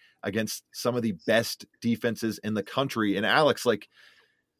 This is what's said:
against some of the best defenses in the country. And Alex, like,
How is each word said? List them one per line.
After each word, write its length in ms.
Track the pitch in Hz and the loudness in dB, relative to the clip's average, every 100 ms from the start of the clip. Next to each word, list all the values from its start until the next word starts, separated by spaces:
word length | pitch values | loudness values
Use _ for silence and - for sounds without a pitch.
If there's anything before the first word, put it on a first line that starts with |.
| _ _ | _ _
against 400 | 104 101 110 - _ | -4 -4 -4 -8 _
some 220 | - 123 | -4 -2
of 80 | 123 | 0
the 140 | 113 90 - | -2 -4 2
best 400 | 110 113 - - _ | 2 2 -8 -14 _
defenses 580 | 117 113 120 110 110 104 | -2 0 -2 -2 -4 -4
in 100 | 107 | -4
the 80 | 107 | -4
country. 540 | - - 135 117 104 98 | -2 -2 -2 0 0 2
And 100 | 104 | 4
Alex, 400 | 127 147 - 123 | 6 4 4 0
like, 220 | 104 - _ - _ _ _ _ | 0 -6 _ -20 _ _ _ _